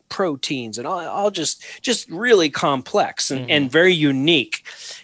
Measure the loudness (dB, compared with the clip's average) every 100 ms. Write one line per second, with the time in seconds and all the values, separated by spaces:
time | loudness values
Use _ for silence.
0 | -10 -4 -2 -2 -4 -6 -6 -8 -6 -6
1 | -6 -2 -2 0 -4 -6 -12 -8 -4 -2
2 | -4 -4 4 4 4 0 0 -2 0 0
3 | 0 -2 -4 -4 0 0 2 4 4 4
4 | 2 2 2 2 0 -8 -12 -18 -16 -14